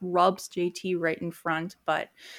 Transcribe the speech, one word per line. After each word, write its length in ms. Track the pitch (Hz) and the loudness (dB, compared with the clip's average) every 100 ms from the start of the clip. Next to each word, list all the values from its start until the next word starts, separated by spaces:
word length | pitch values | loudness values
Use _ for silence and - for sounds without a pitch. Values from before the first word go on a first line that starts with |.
rubs 460 | 185 175 180 190 - | 0 4 6 4 -4
J 200 | - 175 | -2 -2
T 280 | 175 190 180 | -2 -2 0
right 200 | 165 160 | 0 -2
in 80 | 170 | -4
front. 460 | 165 170 160 170 - - | -6 -2 -2 -4 -6 -2
But 240 | 156 - _ - | -2 -2 _ -20